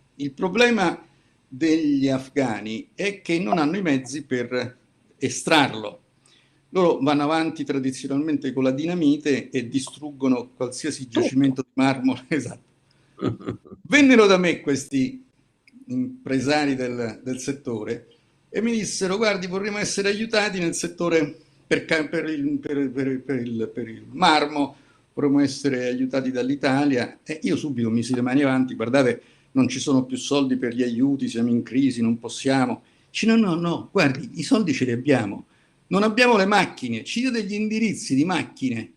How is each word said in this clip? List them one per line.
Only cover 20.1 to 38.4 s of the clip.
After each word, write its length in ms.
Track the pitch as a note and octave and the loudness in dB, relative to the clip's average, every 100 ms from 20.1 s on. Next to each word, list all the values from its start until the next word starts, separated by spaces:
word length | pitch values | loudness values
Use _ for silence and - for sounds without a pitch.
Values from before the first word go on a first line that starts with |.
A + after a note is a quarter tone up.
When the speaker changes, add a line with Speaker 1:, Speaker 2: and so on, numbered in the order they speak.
| G3+ A3+ A3 G#3 F#3+ | 0 0 2 2 0
Speaker 1:
nel 160 | E3+ | -2
settore 640 | - - - F3 D#3+ D3 - _ _ | -2 -6 -2 2 2 2 -4 _ _
per 200 | - D#3 | -2 -2
ca-, 240 | - E3 D3+ | 2 0 0
per 200 | E3+ D#3 | -4 -4
il, 300 | D#3 C#3+ C#3+ | -2 -2 -2
per, 320 | D3+ C#3+ C3+ | -2 -2 -2
per, 300 | B2 C3+ C3 | -2 -2 -4
per 140 | B2+ C3 | -4 -4
il, 300 | A#2+ A2+ A2+ | -4 -4 -4
per 160 | - A2+ | -6 -10
il 160 | A2 A2 | -10 -12
marmo, 640 | C3 F3+ D3+ D3 D3+ C3+ - _ _ _ | 0 4 4 2 -2 -4 -6 _ _ _
vorremmo 260 | - C#3 C#3+ | -2 2 4
essere 480 | C#3 - C#3 B2+ B2 | 2 0 -2 -2 -2
aiutati 460 | B2+ C3 C3+ C3 | -2 -2 -2 -2
dall'Italia." 880 | B2+ B2 C#3 C#3+ C3 D3 B2+ A2 - | -2 -2 0 0 2 2 2 -2 -6
E 160 | - D#3 | -12 -6
io 140 | G3+ D#3+ | -2 -2
subito 320 | D3 B2 A2+ | -2 -2 0
misi 280 | A2+ A#2 B2 | 0 0 -2
le 40 | |
mani 220 | B2 C3 | 0 2
avanti: 320 | C#3 C3 B2+ | 2 2 0
"Guardate, 480 | G#2+ A2+ C3+ B2+ A#2 - _ _ | -2 0 2 4 0 -6 _ _
non 160 | C3+ B2+ | 2 2
ci 100 | C3 | 0
sono 260 | D3+ C3 | 0 2
più 120 | B2+ B2 | 2 -4
soldi 400 | - C#3+ C3+ B2+ | -2 0 2 0
per 180 | B2+ | -2
gli 80 | A#2 | -2
aiuti, 460 | B2 A#2 C#3 C3+ B2+ | -2 2 2 0 -2
siamo 220 | A2+ A#2 | 0 0
in 120 | A#2+ | 0
crisi, 400 | A#2 B2 C#3 A#2 | 0 2 2 2
non 160 | A#2 A#2 | 0 0
possiamo." 640 | A#2 - C3+ C3+ B2 A2+ _ _ _ | -4 -4 0 2 0 -2 _ _ _
Dice: 160 | - G#3+ | -2 2
"No, 100 | A3+ | 4
no, 180 | G#3 | 4
no, 340 | E3 E3+ D#3 G#2 | 2 0 -2 -2
guardi, 360 | G3 D3 C3+ - | 2 4 2 -8
i 80 | - | -8
soldi 300 | D3 A3 F#3+ | 2 2 2
ce 140 | B2+ B2 | 0 0
li 40 | |
abbiamo. 540 | A#2 C3+ C3 G#2 - - _ _ _ - | 0 2 2 2 -8 -14 _ _ _ -2
Non 160 | F3+ | 2
abbiamo 340 | G#3+ G#3+ B3 A3+ | 2 4 4 6
le 80 | F#3+ | 4
macchine, 580 | G#3 E3 - B2 A2+ | 2 2 -2 -6 -6
ci 160 | - A3+ | -6 -4
dia 100 | C4 | -2
degli 220 | A#3 G3 | -2 -4
indirizzi 640 | G#3 G#3+ A3 A3+ D#3 - | -4 -4 -2 -2 -2 -2
di 100 | C3+ | 0
macchine 720 | D#3+ F3 | 2 0